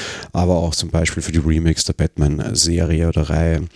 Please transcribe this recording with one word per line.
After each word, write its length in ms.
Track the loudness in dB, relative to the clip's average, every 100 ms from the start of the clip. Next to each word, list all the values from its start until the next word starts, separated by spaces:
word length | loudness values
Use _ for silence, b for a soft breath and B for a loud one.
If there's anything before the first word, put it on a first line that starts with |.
| B B B
aber 240 | 0 2 2
auch 180 | 2
zum 160 | -2 -2
Beispiel 320 | -2 0 -4
für 80 | -2
die 80 | 0
Remakes 460 | 2 2 2 0
der 80 | -2
Batman-Serie 1120 | -2 -2 2 0 0 -2 -2 0 0 0 2 2
oder 240 | 0 0
Reihe. 320 | 0 2 0 -4